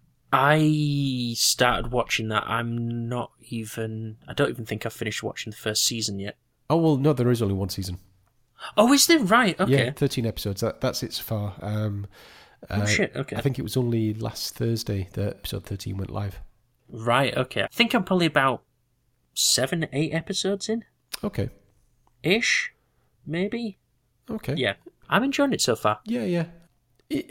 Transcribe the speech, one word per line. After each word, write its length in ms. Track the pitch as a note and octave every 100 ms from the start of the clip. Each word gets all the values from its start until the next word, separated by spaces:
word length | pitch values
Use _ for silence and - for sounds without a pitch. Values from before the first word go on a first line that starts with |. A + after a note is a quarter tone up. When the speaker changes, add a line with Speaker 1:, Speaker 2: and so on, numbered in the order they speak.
| _ _ -
Speaker 1:
I 1000 | C3 C#3 D#3 D#3 D3+ D3 C#3+ C#3 B2+ A#2+ A#2
started 560 | - - B2 G2 G#2+
watching 360 | B2 A2+ - A2
that. 160 | G#2+ -
I'm 640 | A2+ A#2 A#2 A#2 A#2+ A#2
not 240 | B2 - _ -
even, 680 | A#2 G#2+ - A2 A2 A2 A2 -
I 60 |
don't 180 | B2 C#3+
even 140 | B2 A2
think 180 | G#2+ A2+
I've 60 |
finished 300 | - A2 -
watching 280 | G#2+ - A2+
the 60 | -
first 280 | A2 G#2+
season 340 | - A#2 G#2+ G2
yet. 180 | G2+ - _ _ -
Speaker 2:
Oh, 80 | E3
well, 200 | D#3+ C#3
no, 160 | D3
there 180 | B2+ B2
is 120 | A#2+
only 120 | G2+
one 140 | F#2+ F#2+
season. 300 | - F#2+ F2+ _ _ _ _ _ - - -
Speaker 1:
Oh, 160 | A#3
is 140 | C#4 -
there? 120 | E4
Right, 380 | F#3 A#3 A3 D3+
okay. 240 | F#3 C3+ A#2
Speaker 2:
Yeah, 40 |
thirteen 320 | D3 C#3+ - A2+
episodes. 360 | - G#2 F#2+
That, 180 | A2+ -
that's 220 | C3 -
it 100 | A#2
so 100 | -
far. 320 | - A2 G#2 F#2
Um, 460 | G#2 G#2+ G#2+ G2+ G2+ - - - - _ -
Speaker 1:
Oh, 100 | G2+
Speaker 2:
uh, 60 | G#2
Speaker 1:
shit, 260 | G#2+ F3+
okay. 220 | C#3 C#3 G#2+
Speaker 2:
I 60 |
think 160 | C#3 C3
it 40 |
was 140 | G#2+ B2+
only 380 | A#2+ A2+ A2
last 420 | A2 A2 - - -
Thursday 520 | A#2 A2 - G2 F#2
that 160 | - G2+ -
episode 280 | - G2+
thirteen 340 | - G2 G2+ F#2+
went 120 | F#2+
live. 300 | G2+ G2+ - - _ _ _ _
Speaker 1:
Right, 480 | A2 A2+ B2+ C3 C3
okay. 260 | B2+ -
I 60 | A2
think 220 | - A#3
I'm 80 | -
probably 240 | F#3+ F#3 E3
about 360 | D3 C3+ A#2+ _ _ _ _ _ _ _
seven, 520 | - - - C3 E3+ D#3
eight 200 | C#3 D#3
episodes 540 | D#3+ D#3+ F#3+ F#3+ G3+ -
in. 140 | A3+ - _ - -
Speaker 2:
Okay. 280 | G#3 - C#3 - _ _ _ _ _ _
Speaker 1:
Ish, 500 | - B2 - - - _ _ _ _ _ -
maybe? 520 | E3 G3+ A#3+ A3+ - _ _ _ _ -
Speaker 2:
Okay. 240 | A3 - C3+
Speaker 1:
Yeah. 180 | A2+ - - _ -
I'm 140 | F3+
enjoying 300 | C4+ C#4 C#4
it 80 | D#3+
so 160 | - A2+
far. 240 | G#2+ G#3+ G#3
Speaker 2:
Yeah, 180 | A#3+
yeah. 220 | G#3 E3+ E3 - _ _ _ _ -
It, 160 | C#4+ -